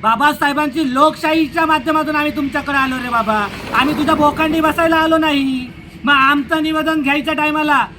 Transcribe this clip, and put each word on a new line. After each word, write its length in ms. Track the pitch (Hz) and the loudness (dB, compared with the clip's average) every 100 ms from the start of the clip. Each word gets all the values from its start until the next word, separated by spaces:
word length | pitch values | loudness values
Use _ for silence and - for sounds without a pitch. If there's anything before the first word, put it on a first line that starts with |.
बाबासाहेबांची 920 | 214 226 294 302 285 285 302 294 285 | 0 2 2 2 -2 0 -2 -2 -2
लोकशाहीच्या 720 | 254 302 311 320 320 302 339 320 | 2 2 2 -2 0 0 0 0
माध्यमातून 500 | 311 - 311 302 302 | 0 0 -2 0 -2
आम्ही 200 | 302 294 | -2 -2
तुमच्याकडे 420 | 277 294 277 277 | -4 -4 -2 -2
आलो 180 | 269 254 | 0 -2
रे 120 | 247 | -2
बाबा, 380 | 240 220 214 202 - - | -2 0 0 -2 -8 -4
आम्ही 220 | 220 269 302 | 0 0 0
तुझ्या 160 | 302 | 0
बोकांडी 460 | 311 294 294 311 320 | 2 2 2 0 2
बसायला 360 | 311 302 330 330 | 0 2 2 2
आलो 220 | 320 320 | 2 2
नाही. 480 | 311 294 269 262 247 - - - | 2 0 0 -2 -6 -14 -18 -8
मग 80 | 247 | 0
आमचं 500 | 285 269 285 269 320 | 4 4 2 0 -2
निवेदन 400 | 311 311 302 311 | 0 0 0 0
घ्यायच्या 320 | 269 285 311 | 0 0 0
टायमाला 520 | 311 302 302 302 285 220 | -2 0 0 0 0 0